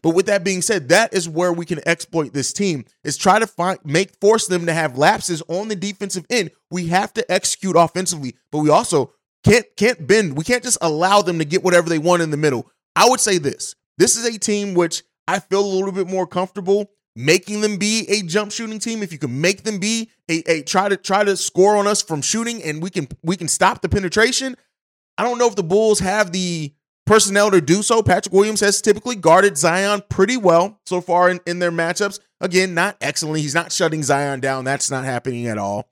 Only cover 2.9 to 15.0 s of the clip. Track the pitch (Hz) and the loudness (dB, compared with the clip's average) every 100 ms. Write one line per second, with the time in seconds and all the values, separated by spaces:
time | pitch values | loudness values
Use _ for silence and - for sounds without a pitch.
2.9 | _ 147 139 196 208 226 - 180 185 151 | _ -10 0 2 4 2 -2 -4 -4 -2
3.9 | 151 190 _ 202 226 - 180 170 160 156 | -2 -2 _ 2 2 2 -2 0 -2 -2
4.9 | 123 156 214 - 165 165 175 220 202 202 | 2 2 2 -4 -8 -6 -6 -6 -6 -6
5.9 | 202 202 196 156 247 165 _ _ 175 170 | -8 -8 -8 -4 -4 -4 _ _ -8 0
6.9 | 180 214 - - 185 - - 190 165 165 | 0 0 -6 -2 -2 -2 -4 0 4 2
7.9 | 180 185 160 131 - _ 151 151 160 233 | 0 -6 -6 -10 -12 _ -2 2 2 2
8.9 | 156 127 _ _ _ - 226 - - 214 | 0 0 _ _ _ 4 4 2 -2 0
9.9 | 247 131 214 190 135 160 247 247 - 170 | 0 2 2 2 -4 -2 -2 -2 -2 0
10.9 | 151 180 202 180 170 151 180 180 175 165 | 0 4 4 2 -2 -2 0 4 4 4
11.9 | 165 160 175 160 147 151 120 - _ _ | 0 2 2 0 0 0 0 -6 _ _
12.9 | - 220 254 220 185 143 - - - _ | 2 4 4 2 0 -2 -6 -12 -14 _
13.9 | - 208 226 240 220 - 208 202 175 170 | 2 2 2 -2 -4 -2 -2 0 0 0
14.9 | - | -4